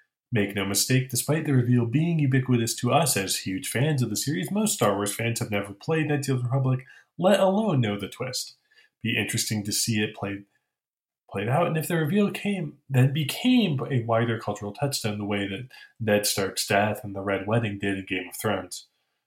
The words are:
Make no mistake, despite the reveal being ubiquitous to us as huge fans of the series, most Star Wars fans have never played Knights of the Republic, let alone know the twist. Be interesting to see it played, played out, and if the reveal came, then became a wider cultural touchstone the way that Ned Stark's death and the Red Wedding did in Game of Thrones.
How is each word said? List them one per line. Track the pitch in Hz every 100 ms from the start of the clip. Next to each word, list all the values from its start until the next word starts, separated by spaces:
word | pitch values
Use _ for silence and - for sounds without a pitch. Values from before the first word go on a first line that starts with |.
| _ _ -
Make | 107 101 98
no | 98
mistake, | 101 - 131 131
despite | 117 - 160 156
the |
reveal | 135 117 123 117
being | 135 170 165
ubiquitous | 139 131 135 120 117 -
to | 120
us | 131 135 101
as | 95 -
huge | 101 95 -
fans | 113 151 139
of | 110
the | 104
series, | 139 175 160
most | 202 214
Star | - 107 98
Wars | 101
fans | - 117 113
have | 104
never | 101 101
played | 101 - 160 147
Knights | 143 135
of | 127
the | 120
Republic, | 135 131 131 - - _ -
let | 180 190
alone | 185 196 220 139
know | 110 101
the | 104
twist. | - - - - - _ _ _ _
Be | 110 -
interesting | 101 117 - 107
to | 104
see | - - 107
it | 107 -
played, | 98 98 101 _ _ _ _ _ _ _ -
played | 101 107
out, | 147 175
and | 160
if | 151
the | 165
reveal | 151 202 202
came, | - 202 196 151 - -
then | 131 135
became | 147 139 - 254 247 196 131 131
a | 131
wider | 113 113 117 110
cultural | - 101 101
touchstone | 101 139 - 110 104
the | 104
way | 101 98
that | 95 127 - - -
Ned | 107 104 101
Stark's | - 95 - -
death | 101 104 107
and | 98 95
the |
Red | 98 95 98
Wedding | 113 107 101
did | 101 98
in | 92
Game | 92 90
of | -
Thrones. | 110 98 87 - - _ _ _